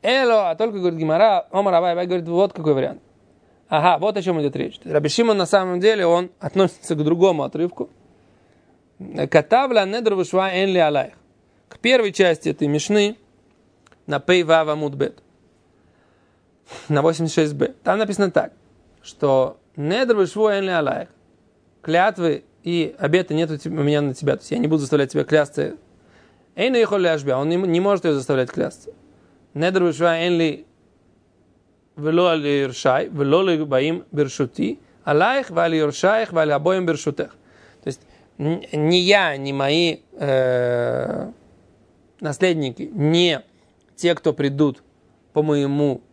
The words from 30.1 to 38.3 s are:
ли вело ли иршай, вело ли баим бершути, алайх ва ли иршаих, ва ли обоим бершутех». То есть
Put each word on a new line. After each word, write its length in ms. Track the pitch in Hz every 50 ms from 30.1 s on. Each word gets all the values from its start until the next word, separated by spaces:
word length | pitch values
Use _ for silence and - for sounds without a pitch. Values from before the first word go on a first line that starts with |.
| 165 165 165 180 175 170
ли 280 | 165 156 147 - - _ _ _ _ _ _ _ _ _ _ _ _ _ _ _ _ _ _ _ _ _ _ _ _ _ _
вело 380 | - 147 156 160 170 180 180 165
ли 300 | 160 143 143 143 143 139
иршай, 440 | 131 123 - - 139 127 139 - -
вело 340 | - 147 143 139 143 175
ли 220 | 196 190 170 151 156
баим 400 | 147 135 131 139 156 165 175 - _
бершути, 640 | - 147 147 135 - - 143 123 _ - - 214 294 - _ _ _ _ _
алайх 460 | - 147 147 180 220 262 277 254 -
ва 160 | 175 170 170
ли 140 | 170 165 160
иршаих, 520 | 156 147 135 - - 185 214 220 226 -
ва 120 | 175 165 156
ли 80 | 151
обоим 340 | 147 139 147 175 190 190 185
бершутех». 500 | 165 160 147 - 151 143 - - 254 - _ _ _ _ _ - - _ _
То 60 | _ 139
есть 120 | 131 _ _ _ _ _ _ _